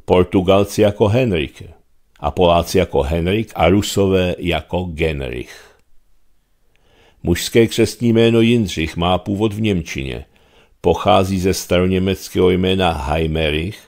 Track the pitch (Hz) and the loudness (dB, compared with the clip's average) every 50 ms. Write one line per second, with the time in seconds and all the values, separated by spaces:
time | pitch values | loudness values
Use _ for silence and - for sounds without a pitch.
0 | - - 92 90 - - - 101 90 87 95 98 101 - - - 107 101 98 - | -2 2 2 2 2 2 0 0 2 4 4 2 2 0 0 0 2 2 2 2
1 | 117 98 107 123 131 117 92 80 71 - - - - - - _ _ _ _ _ | 0 2 2 2 0 0 -2 -2 -4 -6 -8 -14 -20 -20 -20 _ _ _ _ _
2 | _ _ _ _ - 73 - - 90 85 85 85 85 - - 95 87 - - 69 | _ _ _ _ -6 -4 0 2 4 4 4 2 2 0 0 0 0 0 0 -2
3 | 69 69 82 85 82 87 98 110 110 - - - 80 82 95 104 101 - - 104 | -2 -2 -2 -2 -2 -2 -2 -2 -4 -6 -2 0 2 2 4 2 0 0 0 0
4 | 98 95 95 92 90 90 - - - 87 82 80 78 - - 87 92 90 80 73 | 0 2 2 0 0 -2 -4 -4 -4 -4 -4 -4 -4 -6 -6 -6 -6 -6 -4 -4
5 | 82 80 78 69 67 62 60 62 57 - - - - - _ _ _ _ - - | -4 -2 -2 -4 -8 -8 -10 -10 -12 -14 -18 -20 -20 -20 _ _ _ _ -20 -20
6 | _ _ _ _ _ _ _ _ _ _ _ _ _ _ _ _ _ _ _ _ | _ _ _ _ _ _ _ _ _ _ _ _ _ _ _ _ _ _ _ _
7 | _ _ _ _ - 82 87 - - - - 120 113 110 - - 113 104 - - | _ _ _ _ -2 -2 -2 -2 -2 0 2 2 2 4 2 0 0 0 -2 -2
8 | 120 117 113 113 113 113 113 117 113 113 120 120 110 87 - 82 80 76 - 82 | 0 2 4 4 4 4 4 4 4 4 2 2 0 -2 -4 -6 -6 -6 -4 -4
9 | 85 90 92 90 - 104 101 98 107 113 101 107 110 107 98 87 78 - - 69 | -2 0 0 -2 -2 -4 -4 -2 -2 -2 -2 -2 -2 -2 -2 -2 -4 -6 -8 -10
10 | 67 65 60 60 - - _ _ _ _ _ _ _ _ _ _ - 87 82 - | -8 -8 -10 -10 -12 -16 _ _ _ _ _ _ _ _ _ _ 0 0 0 2
11 | - 98 98 98 95 92 98 92 87 95 90 - - - 92 87 92 92 92 92 | 2 2 4 4 2 0 -2 -2 0 0 -2 -2 -2 -2 0 2 2 2 0 0
12 | 95 95 95 - - - - 95 92 92 92 90 92 92 95 95 92 87 78 - | 0 -2 -4 -4 -8 -6 -2 2 2 2 2 2 0 0 0 0 0 -2 -2 -2
13 | - 78 78 82 82 80 78 80 80 76 76 78 82 98 110 - - | -4 -4 -2 -2 -2 -2 -2 -2 -2 -2 -2 -2 -4 -6 -10 -12 -18